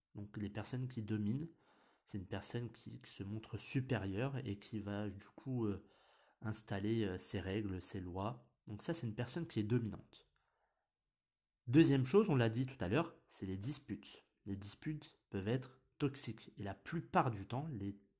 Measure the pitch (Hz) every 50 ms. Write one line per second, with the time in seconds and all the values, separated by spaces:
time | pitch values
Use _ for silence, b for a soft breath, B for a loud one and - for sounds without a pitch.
0 | _ _ - 104 104 101 - 110 104 98 - 110 98 - - 123 131 123 127 117
1 | 107 101 107 107 104 101 120 143 160 165 - b b b b b b b b b
2 | b - - 101 90 - 101 95 - - - 120 120 110 - - - 107 117 120
3 | - - - - 98 98 107 107 - - - 98 - - - 139 131 127 127 104
4 | 98 98 95 104 127 139 135 127 - - 101 - - - - 104 101 101 101 101
5 | 104 104 101 101 - - - - - 131 127 123 113 104 98 90 - b b b
6 | b b b b b b b b - 110 104 - - - 104 98 98 107 113 113
7 | 107 95 92 92 - - - 98 85 95 95 110 104 98 92 90 - - - 98
8 | 90 90 85 92 98 113 123 127 - _ _ _ - - 107 101 - - 165 -
9 | 127 113 104 123 123 - - 170 165 165 - 117 107 107 123 123 117 104 95 -
10 | - - - - - _ _ _ _ _ _ _ _ _ _ _ _ _ _ _
11 | _ _ _ _ _ _ _ _ _ _ _ _ - 120 120 160 165 131 139 135
12 | 127 127 - 202 220 214 151 127 117 113 110 120 135 131 - - 92 87 107 151
13 | 170 - - - _ _ - - - 95 95 95 101 139 151 - - - 101 101
14 | - - - - - _ _ _ - 101 101 101 98 104 - - - 156 156 151
15 | - - - _ _ - - 98 92 107 123 131 127 - - - _ _ _ -
16 | 147 135 131 - - 120 107 - - - - - 101 101 95 - - - 160 170
17 | - - - 180 143 131 110 98 95 - 123 131 151 165 139 98 98 101 101 -
18 | - _ _ -